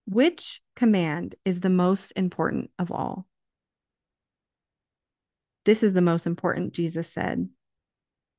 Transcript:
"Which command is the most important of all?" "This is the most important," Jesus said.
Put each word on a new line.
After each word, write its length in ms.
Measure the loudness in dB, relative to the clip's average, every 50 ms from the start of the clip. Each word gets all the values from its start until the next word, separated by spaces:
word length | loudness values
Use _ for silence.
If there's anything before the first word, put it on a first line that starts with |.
| -10
"Which 580 | -2 2 2 2 2 2 -2 -14 -16 -16 -18 _ _ -4
command 580 | 2 4 4 4 4 2 0 -2 -4 -6 -8 -10 _ -4
is 140 | -2 -2 0
the 100 | 2 2
most 440 | 4 4 4 4 2 0 -2 -8 -4
important 560 | -2 -2 -2 -2 -2 -2 -2 -2 -4 -6 -8 _ -8
of 140 | -6 -6
all?" 340 | -4 -6 -6 -6 -8 -10 -12 _ _ _ _ _ _ _ _ _ _ _ _ _ _ _ _ _ _ _ _ _ _ _ _ _ _ _ _ _ _ _ _ _ _ _ _ _ _ _ _ _ _ _ _ _ _ _ 2
"This 180 | 2 2 4
is 100 | 4 2
the 80 | 4 4
most 240 | 4 4 2 0 0
important," 480 | -2 -4 -2 -2 -2 -2 -2 -4 -6
Jesus 400 | -4 -4 -4 -4 -4 -6 -8 -8
said. 360 | -6 -4 -4 -4 -2 -4 -6 -6 _ _ _ _ _ _ _ _ _ _ _ _ _ _ _ _ _